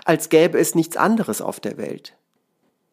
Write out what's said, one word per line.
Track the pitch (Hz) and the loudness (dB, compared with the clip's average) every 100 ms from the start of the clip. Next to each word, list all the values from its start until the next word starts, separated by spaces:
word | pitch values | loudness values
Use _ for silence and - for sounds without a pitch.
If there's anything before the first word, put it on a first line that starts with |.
als | - 160 - | -2 -2 4
gäbe | 156 170 143 | 4 4 2
es | 151 165 | 2 0
nichts | 165 - | -2 0
anderes | 175 226 196 107 | 0 2 -2 -4
auf | - - | -6 -8
der | 104 - | -10 -10
Welt? | 107 - - _ _ _ _ _ _ _ _ | -10 -12 -16 _ _ _ _ _ _ _ _